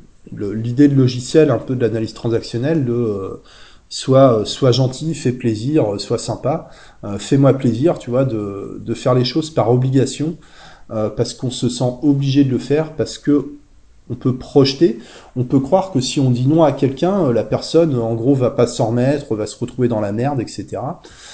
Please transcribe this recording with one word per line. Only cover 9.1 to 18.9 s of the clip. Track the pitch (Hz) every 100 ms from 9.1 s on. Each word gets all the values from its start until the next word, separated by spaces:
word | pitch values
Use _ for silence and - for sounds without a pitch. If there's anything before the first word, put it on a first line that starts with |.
| 127
les | 123
choses | 160 156
par | - 110
obligation, | 123 131 131 113 - 151 175 - - - - -
euh, | 110 107
parce | - -
qu'on | - 127
se | - 123
sent | - 123 123
obligé | 147 139 139 139 135
de |
le | 120
faire, | - 147 156
parce | - 110 -
que | - 147 - - _ - _ _ -
on | 120
peut | 131 123
projeter, | - 143 135 - 175 - - - - 127
on |
peut | 123 139
croire | 135 190 185
que | 135
si | - 151
on | 131
dit | 120 127
non | 165
à | 151
quelqu'un, | 139 135 135 175 202 143
euh, |
la | 117
personne, | 101 120 - 160 165 127
en | 113 117
gros, | 120 139
va | 120
pas | - 120
s'en | -
remettre, | 113